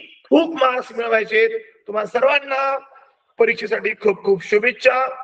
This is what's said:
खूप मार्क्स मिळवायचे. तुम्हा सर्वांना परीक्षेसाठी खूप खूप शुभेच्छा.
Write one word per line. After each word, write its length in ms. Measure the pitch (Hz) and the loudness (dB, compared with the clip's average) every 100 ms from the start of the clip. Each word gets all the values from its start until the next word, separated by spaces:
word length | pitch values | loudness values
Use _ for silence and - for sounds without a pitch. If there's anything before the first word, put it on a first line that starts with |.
| - _ _ | -20 _ _
खूप 240 | 294 330 | 2 2
मार्क्स 380 | 311 262 254 - 220 | 0 0 0 -6 -8
मिळवायचे. 500 | 233 220 202 214 226 226 | -2 -2 0 2 0 -2
तुम्हा 460 | - _ - 208 | -12 _ -8 -6
सर्वांना 760 | 208 240 269 285 277 269 269 269 - - _ _ _ - | -4 0 2 2 0 -2 -2 -4 -8 -20 _ _ _ 0
परीक्षेसाठी 520 | 226 226 208 208 208 | 0 0 -4 -4 -4
खूप 340 | 214 208 190 | -2 -2 0
खूप 200 | 196 190 | 0 0
शुभेच्छा. 600 | - 208 240 - 254 254 262 - | 2 2 2 2 2 2 -2 -6